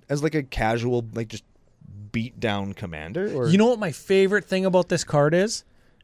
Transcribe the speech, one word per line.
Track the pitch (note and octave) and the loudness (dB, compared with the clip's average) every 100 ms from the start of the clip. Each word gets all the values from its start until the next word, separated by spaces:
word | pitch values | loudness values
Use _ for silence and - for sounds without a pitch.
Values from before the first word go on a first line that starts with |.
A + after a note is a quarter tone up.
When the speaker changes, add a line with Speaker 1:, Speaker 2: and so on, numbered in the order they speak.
| - | -6
Speaker 1:
as, | C#3+ | -2
like, | D#3 | 0
a | D#3 | -2
casual, | C3+ - A2 A#2 A#2+ B2 A2+ | -4 -2 0 0 0 -2 -2
like, | A2 A2 | -6 -8
just | A2+ - _ _ _ - G2+ G#2 | -10 -18 _ _ _ -20 -18 -8
beat | A#2 A2 A2+ | -6 -6 -4
down | A2 G2+ G2 | -4 -2 -4
commander, | G2 F#2+ D#2+ D#2 C3+ G#3 | -8 -10 -10 -8 -6 -4
or | C#3+ B2 | -2 2
Speaker 2:
You | F#3+ | 4
know | A3+ | 4
what | A#3 | 2
my | G3 | -4
favorite | C3+ - F#3+ F#3+ G3+ | -6 0 4 4 2
thing | - F#3+ F#3+ | 0 -2 2
about | F3+ F3 | 2 2
this | B2 | -2
card | - D3 D3 | 0 2 4
is? | F3 G#3 - - _ _ _ | 4 2 -2 -12 _ _ _